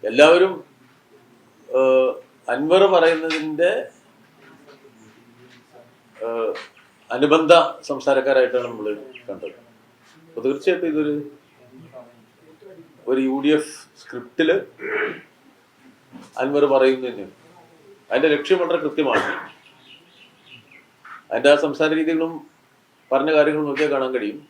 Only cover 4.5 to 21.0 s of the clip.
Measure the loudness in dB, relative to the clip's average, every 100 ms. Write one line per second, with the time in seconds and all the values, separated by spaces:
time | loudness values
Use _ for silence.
4.5 | -20 -20 -20 -20 _ -20 _ _ _ -20
5.5 | -20 _ -20 -20 _ _ -12 -8 -6 -6
6.5 | -6 -14 _ _ _ _ -2 2 2 6
7.5 | 6 6 -6 -10 -6 0 0 2 2 2
8.5 | -2 -6 -8 -8 -8 -12 -20 -16 -14 -14
9.5 | -18 _ _ _ _ _ _ _ -6 -4
10.5 | -2 -2 -2 -2 -2 -2 -4 -8 -18 _
11.5 | _ -20 -20 -20 -20 -20 _ _ _ _
12.5 | -20 -20 -20 -20 _ -4 -2 -2 -2 0
13.5 | 0 -2 -16 -20 _ -18 -16 -16 -4 0
14.5 | 0 -4 _ -8 -6 -6 -10 -20 _ _
15.5 | _ _ _ _ _ _ -20 -20 -6 -2
16.5 | 0 2 4 2 2 -4 -10 -16 -18 _
17.5 | -20 _ _ _ _ _ 0 0 0 0
18.5 | 0 0 -2 -4 -4 -2 -2 -4 -8 -12
19.5 | -20 _ _ _ -20 _ _ -20 _ _
20.5 | -20 _ -20 _ _